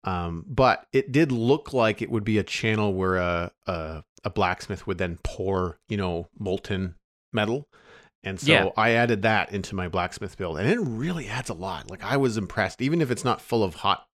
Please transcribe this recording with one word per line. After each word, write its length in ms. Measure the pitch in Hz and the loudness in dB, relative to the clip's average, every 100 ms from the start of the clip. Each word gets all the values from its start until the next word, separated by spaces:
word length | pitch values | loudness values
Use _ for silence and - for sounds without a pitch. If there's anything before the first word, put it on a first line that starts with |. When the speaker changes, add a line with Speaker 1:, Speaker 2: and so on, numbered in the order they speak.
Speaker 1:
Um, 420 | - 90 85 85 - | -2 -2 -2 -6 -6
but 380 | 127 131 104 - | 2 4 4 2
it 180 | 135 135 | 0 2
did 200 | 131 156 | 2 2
look 420 | 123 113 151 - | 2 2 2 2
like 260 | 131 110 104 | 2 2 2
it 80 | 110 | -2
would 120 | 117 | -2
be 140 | 104 107 | 2 0
a 60 | |
channel 500 | 92 - 113 107 104 | 0 -2 0 2 2
where 220 | 95 92 92 | 2 2 2
a, 360 | 90 87 87 _ - | 2 0 -2 _ -6
a, 380 | 87 80 80 - _ | -4 -4 -10 -12 _
a 60 | - | -6
blacksmith 560 | 95 92 90 - 98 - | 0 0 0 -6 -8 -6
would 140 | 90 | -2
then 180 | 92 85 | -2 -4
pour, 560 | - - 92 95 92 - _ | -6 -4 -2 0 -2 -6 _
you 80 | 107 | -2
know, 300 | 95 85 85 - | -2 -2 -6 -6
molten 560 | 101 95 - 98 92 - _ _ _ | -2 -2 -2 -4 -4 -8 _ _ _
metal. 340 | 110 107 127 147 _ - - _ _ | -2 0 -2 -6 _ -20 -20 _ _
And 160 | 98 98 | -10 -4
so 120 | 139 | 4
Speaker 2:
Yeah. 180 | 151 95 - | 4 4 2
Speaker 1:
I 140 | 110 | 4
added 320 | 117 120 107 | 4 4 2
that 280 | 110 107 87 | 2 2 0
into 220 | 101 92 | -4 -4
my 140 | 98 90 | -4 -2
blacksmith 500 | 90 90 - 101 - | -2 -2 -4 -12 -6
build, 220 | 92 78 | -6 -2
and 100 | 107 | 0
it 100 | 233 | 2
really 480 | 170 110 151 170 110 | 0 -2 -4 -4 -6
adds 220 | 117 - | -8 -6
a 60 | 87 | -8
lot. 340 | 95 85 - | -6 -8 -10
Like, 140 | - | -10
I 140 | 101 139 | -2 2
was 200 | 131 110 | 2 0
impressed, 460 | 95 - 95 - | -4 -2 -2 0
even 180 | 131 170 | 0 2
if 80 | 143 | 0
it's 160 | 123 127 | 0 0
not 160 | 113 | -2
full 220 | - 117 | 0 0
of 120 | 98 80 | 0 0
hot 300 | 98 92 - | -2 -2 -4